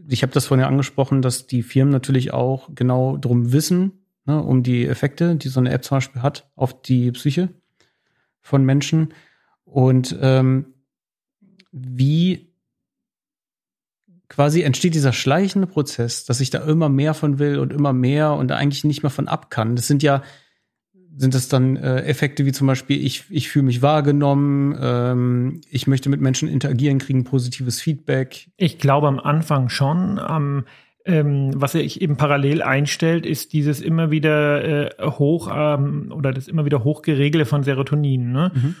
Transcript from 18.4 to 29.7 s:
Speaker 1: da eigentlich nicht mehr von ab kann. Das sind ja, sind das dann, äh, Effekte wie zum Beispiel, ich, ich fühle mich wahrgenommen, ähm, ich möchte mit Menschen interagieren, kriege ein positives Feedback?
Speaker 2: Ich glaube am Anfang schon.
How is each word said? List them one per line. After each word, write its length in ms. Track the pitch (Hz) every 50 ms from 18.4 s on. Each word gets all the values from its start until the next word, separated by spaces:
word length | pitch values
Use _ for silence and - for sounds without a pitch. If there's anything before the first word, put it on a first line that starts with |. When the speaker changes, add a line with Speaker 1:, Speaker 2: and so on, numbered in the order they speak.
| 139 123
Speaker 1:
da 80 | -
eigentlich 280 | - 139 143 139 - -
nicht 180 | 151 143 -
mehr 80 | - 139
von 180 | - - - -
ab 220 | - - - -
kann. 240 | - 117 110 113 120
Das 100 | 120 -
sind 160 | - 147 139
ja, 200 | 147 143 139 139 139 - - - _ _ _ _ _ _ _ _ _ _ _ _ 185 170 160
sind 180 | 135 131 131 131
das 140 | 131 127 -
dann, 280 | 143 127 127 131 131
äh, 260 | - - 139 127 131
Effekte 440 | 131 135 - - 151 135 139 - 139
wie 60 | 139
zum 160 | 135 - 139 135
Beispiel, 360 | 131 131 - - 139 143 135
ich, 200 | 131 - - - -
ich 180 | 196 151 131 -
fühle 160 | - 147 139
mich 180 | 131 120 120
wahrgenommen, 960 | 135 143 156 151 139 147 143 143 147 139 139 139 143 143 139 139 139 139 - -
ähm, 800 | 131 123 123 123 120 123 127 123 123 123 123 123 123 131 165 170 - _
ich 200 | 151 127 - 139
möchte 200 | 135 131 - 139
mit 120 | 139 147
Menschen 280 | 139 131 127 - 156 156
interagieren, 500 | 151 131 143 139 135 117 143 147 139 131
kriege 200 | - - 135 131
ein 60 | 123
positives 560 | - - 131 123 127 - - 131 123 117 -
Feedback? 680 | - 165 151 135 - - 131 131 131 131 - - - _ _
Speaker 2:
Ich 220 | - 190 - - -
glaube 300 | - 139 135 147 147 143
am 100 | 135 -
Anfang 500 | - 143 147 160 160 - 151 135 131
schon. 520 | 117